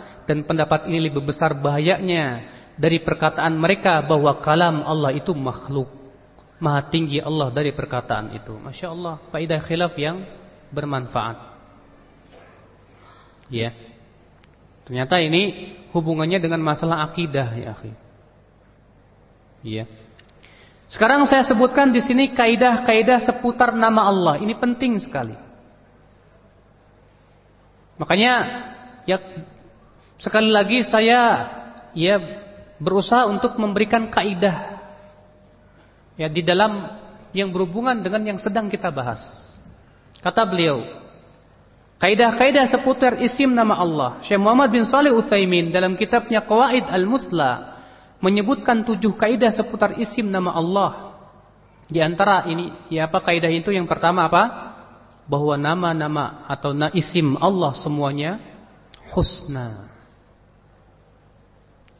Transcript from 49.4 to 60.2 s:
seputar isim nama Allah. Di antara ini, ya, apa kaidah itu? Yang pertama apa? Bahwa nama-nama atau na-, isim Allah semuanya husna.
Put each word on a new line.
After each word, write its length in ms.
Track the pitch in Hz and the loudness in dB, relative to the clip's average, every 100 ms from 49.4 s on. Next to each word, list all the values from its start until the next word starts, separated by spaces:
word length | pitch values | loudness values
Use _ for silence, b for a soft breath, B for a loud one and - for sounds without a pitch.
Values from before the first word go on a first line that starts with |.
| 233 | 2
seputar 440 | 220 214 226 202 233 | 2 -4 -2 -2 -2
isim 280 | 220 - 208 | -6 -4 -4
nama 280 | 190 180 165 | -2 -2 -2
Allah. 640 | 165 196 175 - - - - - _ _ _ _ - | 0 0 0 -4 -14 -20 -20 -20 _ _ _ _ -6
Di 120 | 160 | 0
antara 480 | 156 170 196 185 160 | 0 2 2 2 0
ini, 240 | 165 170 - - | -4 -6 -12 -6
ya, 240 | 160 160 | -4 -2
apa 80 | 185 | -2
kaidah 320 | 180 170 165 | 0 2 2
itu? 240 | 165 185 190 | 0 0 -2
Yang 160 | 170 | -2
pertama 360 | 160 165 180 160 | 0 0 2 2
apa? 160 | 175 240 - - - - - - _ - | 4 2 -2 -16 -18 -20 -20 -20 _ -6
Bahwa 260 | 143 147 143 | -2 0 0
nama-nama 880 | 147 175 175 160 151 151 131 - - | 0 0 0 -2 -2 -4 -4 -8 -10
atau 240 | 139 143 | -6 -4
na-, 180 | 143 151 | -2 0
isim 460 | 180 - 175 147 147 | -2 -2 0 0 2
Allah 320 | 180 190 151 - | 2 2 0 -2
semuanya 640 | 151 147 139 143 156 220 - - - - _ - - | -6 -2 -2 -2 -6 -8 -12 -20 -20 -20 _ -20 -6
husna. 760 | 185 - - 147 131 117 104 101 - _ _ | -2 -2 -4 -8 -8 -10 -12 -18 -20 _ _